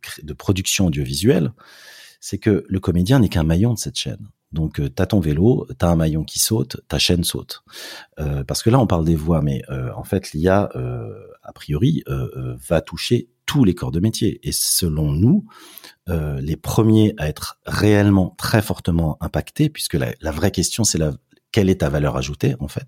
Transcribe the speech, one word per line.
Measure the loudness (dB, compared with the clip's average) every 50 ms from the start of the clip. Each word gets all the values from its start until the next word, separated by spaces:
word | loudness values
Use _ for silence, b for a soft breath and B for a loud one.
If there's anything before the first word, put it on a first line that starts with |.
cré-, | -16 -16 -16 -14 -12
de | -14 -12
production | -8 -2 -2 0 0 0 -2 0 2 2
audiovisuelle, | 2 2 0 -2 -4 -4 0 2 4 4 4 2 -2 -4 B B B B B B B B B B B B B
c'est | -14 -10 -8 -2
que | 2 2 2 2 2
le | -2 -4 -2
comédien | 0 2 2 2 4 4 4 4
n'est | 4 4
qu'un | 2 2 2
maillon | 2 4 4 4 2 0
de | -2
cette | -4 -8 -8
chaîne. | -8 -8 -8 -10 -12 -14 -20 _ _ _ -8
Donc, | -6 -4 -4 -4 -4 -4
euh, | -4 -4
t'as | -2 -2 0
ton | 2 2 2
vélo, | 2 2 2 4 4 4 4 2 -2 -6 -4
t'as | 0 2 2
un | 4
maillon | 4 2 2 0 -2 -4
qui | -4 -4 -4
saute, | -2 0 0 0 -2 -4 -6 -16 -10 -6
ta | -2 0
chaîne | 2 2 2 2 2
saute. | -2 -4 -6 -10 -10 -16 -18 _ B B B B B B B B B -10 -8
Euh, | -6 -4 -4 -4 -4
parce | -4 -6 -4
que | -2 0
là, | 2 2
on | 2
parle | 2 2 2 2
des | 2 0
voix, | 0 0 0 0 0
mais, | 0 0 -2 -4 -6 -8
euh, | -8 -8 -8 -8 -10
en | -10 -6
fait, | -4 -4 -4 -4 -4 -4
l'I | 0 2 2
A, | 4 2 2 -2 -6
euh, | -8 -8 -8 -8 -8 -10 -12 -14 -16 -18 -20 -20 _
a | -20 -20 -20
priori, | -14 -8 -4 -2 0 2 2 0 0 -4 -6
euh, | -6 -6 -6 -8 -8
euh, | -10 -10 -10 -10 -8 -4
va | 0 0 0
toucher | 0 -2 -10 -6 -2 0 0 -2 -2 _ _ _ -8
tous | -2 2 4 4
les | 4 2
corps | 0 -4 -4
de | -2 0
métier. | 0 0 0 0 -2 -2 -2 -4 -6
Et | -6
selon | -4 -4 -2 -2 -2 0 0 0 0 0 0 0 2
nous, | 4 4 4 4 4 0 B B B B B B B B B B B -8 -4
euh, | -4 -2 -2 -4 -4 -6
les | -4 -4 -6
premiers | -6 -4 -2 2 2 4 6 6 6 4 4 2
à | -2 -4 -6
être | -6 -6 -10 -14 -14 _ -10
réellement | -6 -2 2 4 4 6 6 6 6 6 4 2 0 -2
très | -8 -4 0 2 2
fortement | 2 0 -4 -4 -2 0 0 2 0 0 -2 -4
impactés, | -6 -4 -4 -4 -4 -4 -2 0 0 0
puisque | -2 -4 -8 -4 -2
la, | -2 -2 -4 -6 -8
la | -8 -8
vraie | -4 0 0 0
question, | 0 0 -2 -2 0 0 0
c'est | 0 2
la, | 0 0 0 -2 -6 _ _ _ _ _ -2 0
quelle | 2 4 4
est | 4 2
ta | 2 0
valeur | 0 0 0 0 -2
ajoutée, | -2 -4 -6 -4 -2 -2 -2 -2 -2
en | -6
fait, | -8 -8 -10 -12